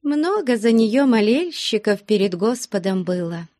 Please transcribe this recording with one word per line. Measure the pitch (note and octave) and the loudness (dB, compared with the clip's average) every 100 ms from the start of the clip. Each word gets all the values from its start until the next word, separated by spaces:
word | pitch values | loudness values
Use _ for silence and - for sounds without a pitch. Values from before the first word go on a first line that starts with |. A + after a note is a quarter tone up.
Много | D4 D4 E4 G#4+ C#4 A#3 | -2 -2 0 -2 0 2
за | A#3 | 4
нее | A3+ A3+ B3 C#4 | 4 4 2 4
молельщиков | A3+ G#3 C4 F4 - - G#3+ G#3 G3+ | 4 4 2 -2 -6 -4 -2 0 -2
перед | - G#3 G3 F3 | 0 0 0 0
Господом | G#3+ B3 - G3+ F#3 F#3+ | -2 -4 -6 -4 -2 -4
было. | F3 F3+ E3+ E3+ E3 | -4 -4 -6 -8 -14